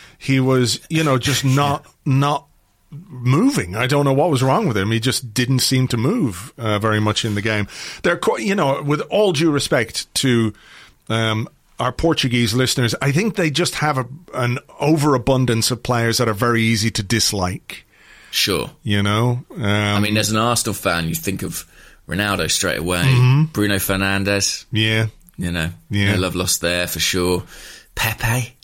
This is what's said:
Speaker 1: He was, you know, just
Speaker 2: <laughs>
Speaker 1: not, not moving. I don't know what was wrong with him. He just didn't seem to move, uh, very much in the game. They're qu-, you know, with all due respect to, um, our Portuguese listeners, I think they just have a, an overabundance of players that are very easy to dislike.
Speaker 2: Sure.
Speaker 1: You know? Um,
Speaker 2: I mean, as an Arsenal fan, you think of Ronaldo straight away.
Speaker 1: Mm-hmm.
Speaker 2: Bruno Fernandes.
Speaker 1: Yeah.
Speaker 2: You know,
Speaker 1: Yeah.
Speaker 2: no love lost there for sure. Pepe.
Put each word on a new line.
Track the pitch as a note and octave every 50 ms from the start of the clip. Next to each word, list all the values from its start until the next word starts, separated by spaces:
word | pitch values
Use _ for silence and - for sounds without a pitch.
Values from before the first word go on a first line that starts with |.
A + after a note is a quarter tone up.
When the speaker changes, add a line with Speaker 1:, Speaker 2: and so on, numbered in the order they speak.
| - - - -
Speaker 1:
He | - - C3+ C3+
was, | C3 B2+ C3 B2+ B2+ A2+ - - - -
you | E3 D#3 D#3+
know, | D3+ C3
just | B2+ A#2 D3+ C3+ A#2 C3+
Speaker 2:
<laughs> | C3+ C3 C#3 C#3+
Speaker 1:
not, | C#3+ C#3+ D3+ - - - _ -
not | D#3+ C3 C3+ C#3+ C#3+ D3 C#3+ - _ _ _ _ _ _ _ _ _
moving. | - C#3+ F3+ - D3+ B2+ A#2+ B2 C3 D3 A3+ C4+ D4 F#3 G#2 E2+ F2
I | G#2+ B2+
don't | B2+ C#3+ C#3+ C#3+
know | C#3 C3+
what | C3+ D3+ F3+
was | D3+ B2 B2+
wrong | C3 C3+ F3 A#3
with | E3 A2
him. | G2+ F#2+ G#2
He | A2+ A2+
just | A2 C3 B2 - - A#2 G#2
didn't | - B2 A#2 C3+ B2+
seem | - - C3+ C3 B2+ B2
to | -
move, | A#2 A2 C#3 G#3+ B3+ F3+ A#2+ F#2 F2 - - - -
uh, | A#2 A2 G#2+ G#2
very | G#2 A2 G#2+ G#2+
much | G#2+ G#2+ G#2+ - -
in | A2+ G#2
the | G#2
game. | G2+ A2+ A2 G#2 G#2 - - - - - - - -
They're | F3+ F3 -
qu-, | - - G3+ -
you | A3 G#3 G3
know, | G#3 D#3+ C#3 C3+ - D3+
with | C#3+ D3 D3+ -
all | - - G3 G#3+ G3+ F3
due | C3+ E3 E3
respect | D3 C#3 - - F3 C3 A2+ - - - - - -
to, | - - C3+ B2 A#2 A2+ G#2+ G2+ - - - - - - - - _ _ -
um, | A2 A2+ A2+ A2 A2 G#2+ A2+ - _ _ _ _ _ -
our | A#2+ B2 B2
Portuguese | - - E3 D#3+ - - C3+ A#2+ B2 A#2+ G#2+ G#2
listeners, | B2+ C3 B2 - - B2 A#2 A2+ -
I | - C#3 C#3
think | D#3+ G#3+ A3+ -
they | - F3+ D#3
just | C#3 D#3 F3 - -
have | - - D3+ D3
a, | C3 B2 A#2+ B2+ D3+ - - -
an | C3+ B2 A#2+ A#2+ B2+ - - - -
overabundance | C#3+ D3 D#3+ D#3+ C#3 D3+ C#3 B2+ A2+ - C3+ C3 C3 A#2+ A#2 A2+ A2 -
of | B2+ A2 -
players | - B2 A#2 A#2 A#2 A2 -
that | B2 A2+
are | G#2+
very | G2 B2 A#2+ A#2 A2+ A2+
easy | A2+ A2+ G#2+ G#2 A2+
to | - - G#2
dislike. | F#2 - A2 G#2 - - G2+ F#2 F2+ F2+ - - - - - - _ _ _ - - - - - - -
Speaker 2:
Sure. | - - G#2 F#2+ D#2 - - - - -
Speaker 1:
You | - G2+ G2+ G2+
know? | G2+ G#2 G#2+ A#2 B2 B2 B2 - - -
Um, | G3 A#2+
Speaker 2:
I | G2+ G#2 G#2 G#2 G#2 G#2 G#2
mean, | G2+ G2+ G#2+ G#2+
as | G#2+ G#2
an | A2
Arsenal | A2 A2+ A#2+ A#2+ A2+ - A#2 G2
fan, | - - F#2+ E2+ E2+ E2 E2
you | D#2+
think | - - G2+ F#2 - -
of | - - - - - - - - - - _ _
Ronaldo | - - F2+ G#2 G#2 G2+ F#2+ D#2+ D#2
straight | - - - F2+ C2+ -
away. | D#2+ F2 F2+ F2 F2
Speaker 1:
Mm-hmm. | C3 C3 B2 B2+ B2 C3 C#3+ D#3 D#3 -
Speaker 2:
Bruno | - G#2 G#2 G2+
Fernandes. | F#2+ - - G2 F#2+ G2 G2 G2 G2 G2 G2 G2+ G2+ G2 - - - - - -
Speaker 1:
Yeah. | G#2 A2 A2 A2 A2 A2+ A2 - - _ _ _ -
Speaker 2:
You | - F2 E2+
know, | E2+ D#2+ E2 E2+ - - -
Speaker 1:
Yeah. | G2+ G2+ G2+ G2+ G2
Speaker 2:
no | F2+
love | F#2 F#2 F2
lost | F2+ F2+ F2+ - -
there | - E2+ F2 F2 F2
for | F2 - E2+
sure. | E2 - - F#2 F2 F2+ F2+ F2+ - - - - - - - - - _ -
Pepe. | - A2 A2+ A2 - - A2 A2+ B2+ A#2+ - - _